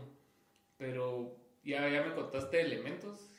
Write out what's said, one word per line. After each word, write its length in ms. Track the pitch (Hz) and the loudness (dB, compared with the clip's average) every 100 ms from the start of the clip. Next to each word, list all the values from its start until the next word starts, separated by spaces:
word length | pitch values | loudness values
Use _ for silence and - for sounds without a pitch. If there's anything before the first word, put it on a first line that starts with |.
| 127 - _ _ _ _ _ - | -10 -16 _ _ _ _ _ -8
Pero 600 | 131 127 127 123 123 - - _ | -4 0 0 0 -4 -8 -20 _
ya, 240 | 143 139 143 | -2 2 4
ya 140 | 147 | 4
me 100 | 160 | 2
contaste 460 | 160 - 135 - 170 | 0 -2 -2 2 4
elementos 760 | 151 117 131 175 202 202 - | 4 2 -4 -6 -8 -10 -14